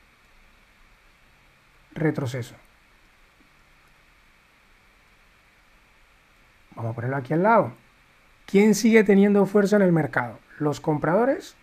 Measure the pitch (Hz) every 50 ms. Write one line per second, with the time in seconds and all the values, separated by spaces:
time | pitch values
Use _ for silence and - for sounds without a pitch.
0 | _ _ _ _ _ _ _ _ _ _ _ _ _ _ _ _ _ _ _ _
1 | _ _ _ _ _ _ _ _ _ _ _ _ _ _ _ _ _ _ - 151
2 | 160 151 - 143 139 120 135 123 113 - - - _ _ _ _ _ _ _ _
3 | _ _ _ _ _ _ _ _ _ _ _ _ _ _ _ _ _ _ _ _
4 | _ _ _ _ _ _ _ _ _ _ _ _ _ _ _ _ _ _ _ _
5 | _ _ _ _ _ _ _ _ _ _ _ _ _ _ _ _ _ _ _ _
6 | _ _ _ _ _ _ _ _ _ _ _ _ _ _ - - 113 113 117 120
7 | 117 127 135 139 127 - 156 165 190 220 233 202 - 120 - - _ _ _ _
8 | _ _ _ _ _ _ _ _ _ - - 196 214 220 202 208 - 220 226 220
9 | 202 208 196 196 202 208 202 202 190 196 - 208 196 185 208 208 190 180 170 160
10 | 143 123 - 135 120 117 107 - _ _ - - 147 147 143 - - 160 151 147
11 | 156 151 175 214 240 269 311 392 - - - _